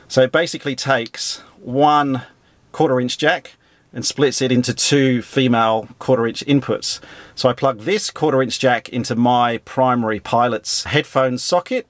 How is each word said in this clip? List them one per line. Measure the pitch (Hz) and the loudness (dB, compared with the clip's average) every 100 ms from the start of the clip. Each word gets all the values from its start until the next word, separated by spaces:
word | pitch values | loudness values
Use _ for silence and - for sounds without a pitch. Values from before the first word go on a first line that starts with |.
| - | -4
So | - | 2
it | 127 | 2
basically | 156 170 156 - 131 | 2 -2 -4 -6 -4
takes | 135 131 117 - - - - _ | 0 0 -2 -8 -8 -10 -14 _
one | - 127 147 147 143 131 - _ _ _ _ | -6 2 4 4 2 -2 -6 _ _ _ _
quarter | - 156 127 | -2 0 2
inch | 127 - | -2 0
jack | 151 170 - - _ _ _ | 0 0 -4 -20 _ _ _
and | - - | -8 -6
splits | - 143 123 | 0 0 2
it | 131 | 0
into | 123 123 | 2 0
two | 120 - 143 135 123 | 0 2 2 2 0
female | 110 - 131 120 113 110 110 - | -2 0 2 2 2 0 -4 -10
quarter | - 127 117 | 0 0 0
inch | 110 - | -4 0
inputs. | 143 123 - - - - - - | 0 0 -4 -4 -8 -12 -20 -20
So | - 127 | -2 0
I | |
plug | 120 139 117 | 2 -2 -2
this | 113 208 - | -2 -4 -4
quarter | - 156 135 | -4 0 0
inch | 131 - | 0 0
jack | 131 120 - | 0 0 -2
into | 127 113 117 | -6 -4 0
my | 120 123 120 117 | 2 4 2 -2
primary | - - 131 123 110 107 | -6 0 2 2 0 -4
pilot's | - 120 120 113 - - | -2 0 2 0 -4 -6
headphone | - 147 151 - 131 123 | -2 -2 -2 0 0 -2
socket, | - 180 175 254 | -2 -2 0 -6